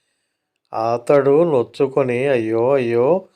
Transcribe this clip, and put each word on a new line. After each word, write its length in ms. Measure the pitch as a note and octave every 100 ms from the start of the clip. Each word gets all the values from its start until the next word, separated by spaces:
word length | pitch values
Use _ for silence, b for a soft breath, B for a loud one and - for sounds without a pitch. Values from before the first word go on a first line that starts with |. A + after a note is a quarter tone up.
| _ _ _ _ _ _ _
అతడు 720 | A2 A2+ A#2+ - C#3+ C3+ D3
నొచ్చుకొని, 840 | E3+ C3+ A#2 - C3+ C#3+ C3 A#2+ C#3+
'అయ్యో, 440 | B2+ A2 A2+ B2
అయ్యో, 520 | C#3 A#2+ A#2 C3 F#3+ -